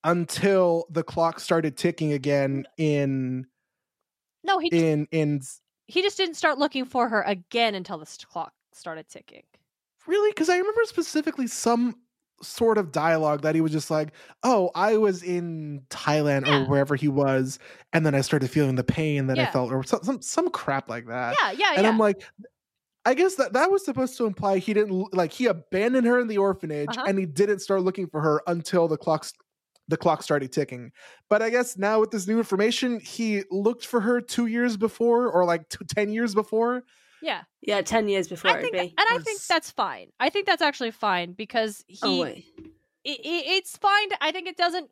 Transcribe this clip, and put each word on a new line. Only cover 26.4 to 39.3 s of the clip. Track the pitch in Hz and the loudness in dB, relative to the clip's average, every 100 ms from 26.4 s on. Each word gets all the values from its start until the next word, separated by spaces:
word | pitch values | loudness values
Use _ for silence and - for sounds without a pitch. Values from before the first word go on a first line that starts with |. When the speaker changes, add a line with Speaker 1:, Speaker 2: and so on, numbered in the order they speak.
| 196 190 156 147 147 | 2 0 -4 -6 -6
Speaker 2:
Uh-huh. | 247 202 | -4 -2
Speaker 1:
and | 196 | -2
he | 185 | -2
didn't | 143 202 202 | 0 2 2
start | - 196 | 0 0
looking | 185 190 180 | 0 -2 -6
for | 156 | 0
her | 156 151 175 | 2 2 0
until | 170 156 180 165 | -4 0 2 2
the | 156 | 0
clock | - 156 | -2 -2
s-, | - - _ _ _ _ - | -4 -18 _ _ _ _ -6
the | 160 | 0
clock | 175 151 | 2 0
started | - 147 131 | 0 -2 0
ticking. | - 143 123 123 _ - - _ | -4 -4 -8 -16 _ -20 -20 _
But | 208 | 2
I | 226 | 2
guess | 240 247 185 | 0 -2 -2
now | 196 220 | 0 2
with | 214 | 2
this | 220 180 | -2 0
new | 226 | 0
information, | 220 190 214 - 254 233 | 0 0 2 0 -2 -4
he | - - 226 208 196 | -8 -4 -2 -2 -2
looked | 190 202 247 | 0 0 -2
for | - 240 | -2 -2
her | 208 247 | 2 0
two | 240 - 240 | 0 -2 0
years | 233 247 208 | 0 0 0
before, | 214 - 233 233 247 | -4 0 2 4 4
or, | 170 | 2
like, | 180 170 160 | 2 0 -2
t-, | - 170 | -14 -6
ten | - 208 | -2 0
years | 220 240 202 | 0 0 0
before. | 208 220 233 247 247 _ _ _ | 0 0 0 -2 -8 _ _ _
Speaker 2:
Yeah. | 311 190 - _ | -6 -6 -10 _
Speaker 3:
Yeah, | - 202 | -2 -2
ten | 190 226 208 | 0 0 2
years | 196 180 | 0 -2
before | 175 - | -2 4
Speaker 2:
I | 466 | 4
Speaker 3:
it'd | 508 | 4
Speaker 2:
think, | |
Speaker 3:
be. | 453 - - | 0 -2 2
Speaker 2:
and | 427 | 2
I | |
think | 480 453 | 2 -2